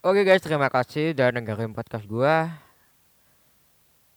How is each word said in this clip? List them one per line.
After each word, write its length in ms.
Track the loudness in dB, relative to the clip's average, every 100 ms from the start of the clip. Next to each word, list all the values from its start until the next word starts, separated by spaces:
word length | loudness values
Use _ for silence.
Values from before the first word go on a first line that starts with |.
| 2
Oke 180 | 2
guys, 160 | 4 4
terima 320 | 4 0 2
kasih 400 | 0 -2 -4 -4
udah 240 | 2 0 0
dengerin 400 | -6 -6 -6 -8
podcast 320 | -10 -10 -6
gua. 560 | -2 2 2 -2 -8 _ _ _ _ _ _ _ _ _ _ _ _ _ _ _